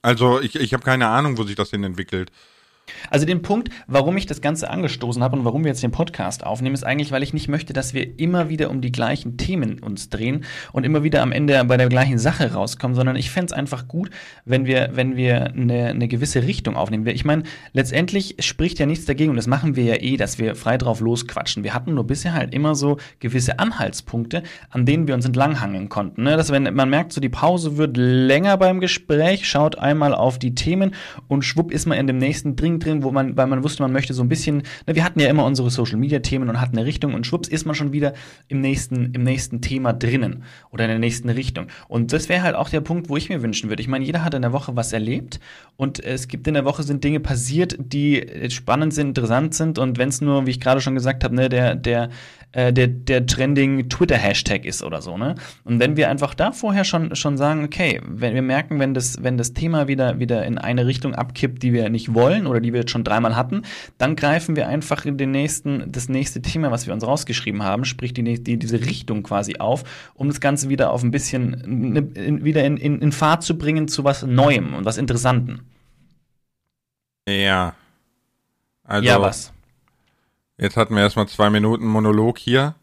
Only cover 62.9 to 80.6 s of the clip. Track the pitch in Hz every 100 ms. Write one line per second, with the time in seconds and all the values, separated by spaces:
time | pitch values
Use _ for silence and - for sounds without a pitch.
62.9 | 117 110 107 117 113 127 196 - - -
63.9 | _ 131 156 143 160 165 151 - 143 147
64.9 | 151 156 139 135 135 151 - 147 139 -
65.9 | 127 127 131 135 - 123 165 147 117 98
66.9 | 101 113 147 - 117 - 101 98 107 127
67.9 | - 123 123 117 120 120 117 113 117 123
68.9 | 196 - 107 98 101 101 - 110 131 123
69.9 | - - _ 139 143 143 143 135 143 101
70.9 | 120 123 135 - 131 123 123 98 120 127
71.9 | 151 143 - 101 151 147 156 139 139 143
72.9 | 143 147 143 156 165 - 165 147 156 151
73.9 | - 139 135 135 123 143 120 80 69 98
74.9 | 110 135 117 127 127 123 - - _ _
75.9 | _ _ _ _ _ _ _ _ _ _
76.9 | _ _ _ - 98 98 95 87 - _
77.9 | _ _ _ _ _ _ _ _ _ -
78.9 | 104 123 117 98 - - - _ _ _
79.9 | _ _ _ _ _ _ -